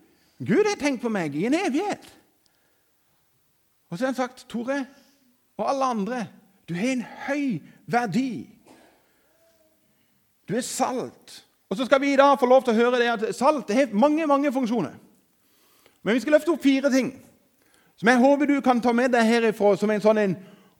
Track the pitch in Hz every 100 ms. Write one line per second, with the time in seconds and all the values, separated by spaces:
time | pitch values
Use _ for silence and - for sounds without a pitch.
0 | _ _ _ - 127 269 415 403 294 240
1 | 233 208 160 143 220 320 381 277 403 -
2 | - _ _ _ _ _ _ _ _ _
3 | _ _ _ _ _ _ _ _ - 170
4 | 262 247 247 - - 233 233 277 262 -
5 | _ _ _ _ _ - 220 277 262 226
6 | 196 247 175 - _ _ - 175 247 262
7 | - - - 285 277 170 - _ - 233
8 | 240 190 269 165 - _ _ - _ _
9 | _ _ _ _ _ _ _ _ _ _
10 | _ _ _ _ - 214 - - 233 254
11 | 127 - - - _ _ - 196 262 277
12 | 277 269 277 277 247 262 247 220 240 247
13 | 240 233 208 - 262 302 - 226 277 202
14 | 294 302 311 277 285 254 226 233 131 -
15 | _ _ _ _ _ _ _ _ _ _
16 | 180 240 226 302 311 311 277 269 277 262
17 | 208 - - _ _ _ _ _ _ -
18 | 190 254 262 285 285 277 254 240 247 233
19 | 262 240 220 233 226 214 202 190 214 214
20 | 214 214 202 160 - - _